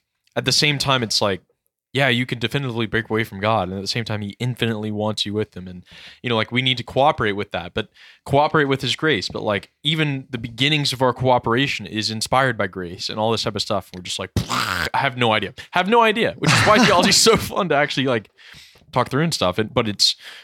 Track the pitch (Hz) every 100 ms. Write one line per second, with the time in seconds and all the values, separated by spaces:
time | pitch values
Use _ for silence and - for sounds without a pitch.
0 | _ _ _ - 123 - 151 143 135 131
1 | 110 - 107 95 _ _ _ _ _ 123
2 | 139 120 127 117 113 143 135 117 110 110
3 | 110 110 113 95 107 110 90 95 98 120
4 | 110 107 101 - 123 117 117 107 107 104
5 | 107 107 104 104 104 - 92 90 - -
6 | - - 123 117 110 120 127 123 - 135
7 | 143 151 113 101 98 92 85 - 104 _
8 | - - - 139 151 160 139 135 123 120
9 | 156 117 - - 110 101 - _ 147 160
10 | 151 135 131 123 113 113 135 151 139 120
11 | 127 120 127 123 117 117 139 - 92 107
12 | 107 110 - 127 135 110 101 92 87 95
13 | - 107 110 110 120 101 - 101 - 92
14 | 90 - 95 - - - 113 90 80 -
15 | 139 123 120 107 101 - - 180 185 233
16 | 226 214 151 - - 117 - 214 220 180
17 | 190 - 226 214 - 220 185 147 147 -
18 | 131 117 - _ - - - - _ 131
19 | 120 131 165 - 90 - 107 127 110 101
20 | - - - -